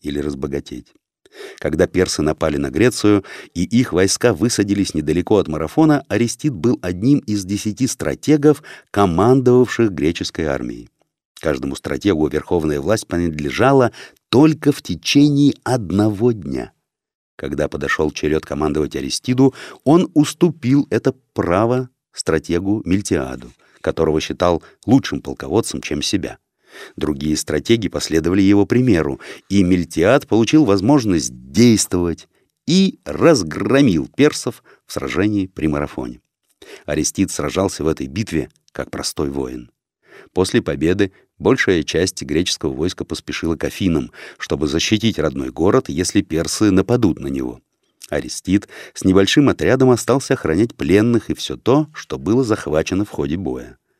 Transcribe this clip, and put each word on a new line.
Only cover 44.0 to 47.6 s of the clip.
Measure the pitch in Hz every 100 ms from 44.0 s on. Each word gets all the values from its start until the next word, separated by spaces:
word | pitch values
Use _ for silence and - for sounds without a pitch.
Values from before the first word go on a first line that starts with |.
| 60 - - -
чтобы | - 73 76
защитить | 76 - - 113 90
родной | 76 67 65
город, | 64 85 127 -
если | 76 90 104
персы | 95 80 82 - 107
нападут | 92 92 123 107 -
на | 71
него. | 67 62 58